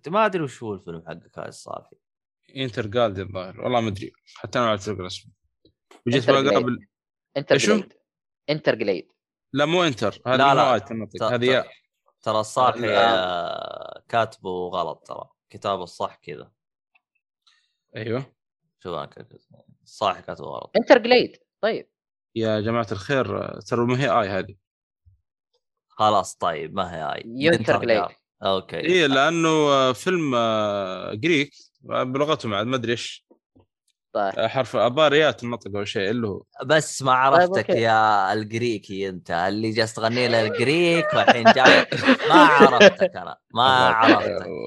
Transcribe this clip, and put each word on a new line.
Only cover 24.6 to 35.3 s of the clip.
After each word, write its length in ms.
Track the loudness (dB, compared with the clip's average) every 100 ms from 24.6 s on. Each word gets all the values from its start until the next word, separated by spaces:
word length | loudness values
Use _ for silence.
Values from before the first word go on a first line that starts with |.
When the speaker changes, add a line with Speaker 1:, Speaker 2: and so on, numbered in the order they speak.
| _ _ _ _ _ _ _ _ _ _ _ _ _
Speaker 1:
خلاص، 480 | 0 2 2 0 -4
طيب، 380 | -4 -4 -6
ما 220 | -6 -6 -6
هي 180 | -8
آي. 80 | -8 -10
Speaker 3:
ينترجليد. 640 | -4 0 0 0 -2 0
Speaker 1:
ينترغارد. 240 | 0 -2 -10 _ _
أوكي. 340 | -2 -2 -4 -6
Speaker 2:
إيه، 300 | 0 2 2
لأنه، 420 | 2 2 2 2
آه، 440 | 2 2 2 2
فيلم، 420 | 0 -2 -2 0
آه، 800 | 0 0 0 -2 -2 -6 -8 -10
جريك، 380 | -6 0 0 -2 -8 _ _
بلغتهم 720 | -8 -4 -4 -2 -2 -2 -2
عاد 120 | -4 -2
ما 100 | -2
أدري 160 | -2
إيش. 340 | -4 -6 -14 _ _ _ _ _ _ _ _ _
Speaker 3:
طيب. 260 | -4 -4 -2
Speaker 2:
آه، 80 | -2
حرف 300 | -2 -2 0
الظاهر 380 | 0 2 2
ياء 220 | 4 2